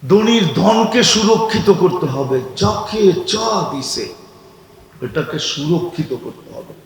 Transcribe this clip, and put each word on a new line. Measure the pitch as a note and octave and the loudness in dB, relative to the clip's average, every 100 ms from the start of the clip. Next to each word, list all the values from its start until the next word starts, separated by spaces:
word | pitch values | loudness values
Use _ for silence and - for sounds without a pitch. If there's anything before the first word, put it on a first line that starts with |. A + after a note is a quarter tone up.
| C3+ | 4
ধনীর | F#3+ A3 A#3 F3+ | 4 6 4 2
ধনকে | B2+ F#3+ A3 A3 B3 | 2 2 4 2 2
সুরক্ষিত | A3+ G#3 A3 A3 - G#3+ F#3 | 2 2 4 2 2 0 2
করতে | F#3 F3+ F3 D3+ | 4 4 0 -2
হবে, | C3+ C3 C3 B2+ - | -2 -2 -2 -4 -2
যাকে | G3+ G#3 - G#3+ G3+ | -2 -2 -4 2 4
যা | E3 - G#3+ A3 G#3 D3 | 2 -2 -4 -2 -2 -4
দিছে | C#3 C3 - G2 - - - - - - - - - | -6 -8 -8 -10 -12 -20 -20 -20 -20 -20 -20 -20 -12
এটাকে | B2+ C#3+ D3 D3+ | -8 -6 -4 -6
সুরক্ষিত | - - D3 E3 F3 - D3+ B2+ | -6 -6 -2 -2 -2 -6 -6 -6
করতে | A#2+ - - | -8 -16 -18
হবে। | G#2+ - C3 | -18 -18 -20